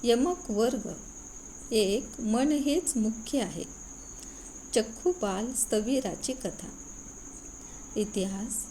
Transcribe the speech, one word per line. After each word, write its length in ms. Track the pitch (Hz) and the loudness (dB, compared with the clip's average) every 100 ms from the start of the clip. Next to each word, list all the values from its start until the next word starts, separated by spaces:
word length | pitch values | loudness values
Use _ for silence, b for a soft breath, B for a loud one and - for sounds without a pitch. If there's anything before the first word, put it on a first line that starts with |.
यमक 480 | 240 240 294 359 - | 8 6 6 2 0
वर्ग. 360 | 208 233 254 - - - - - - - - - | 4 4 2 -4 -8 -10 -14 -14 -14 -14 -14 0
एक 360 | 226 196 208 - - | 4 4 4 0 -4
मन 280 | 214 226 277 | 2 4 6
हेच 500 | 294 277 302 - 247 | 4 4 4 2 2
मुख्य 440 | 220 220 - 277 | 2 0 0 0
आहे. 220 | 185 165 - - - - - - B B B - - | 0 -4 -8 -10 -14 -14 -14 -14 B B B -14 0
चक्खुपाल 800 | - 220 - 359 359 208 190 226 | 2 2 0 0 2 0 0 -2
स्थविराची 800 | 262 - 214 214 269 226 - - | 0 2 2 4 2 2 -2 -4
कथा. 340 | - 180 - - - - - - - - - - - B B - - | -2 -4 -6 -10 -12 -12 -12 -12 -12 -12 -14 -14 -14 B B -6 -2
इतिहास. 720 | 208 214 190 196 233 - - | 0 0 0 -2 -4 -4 -6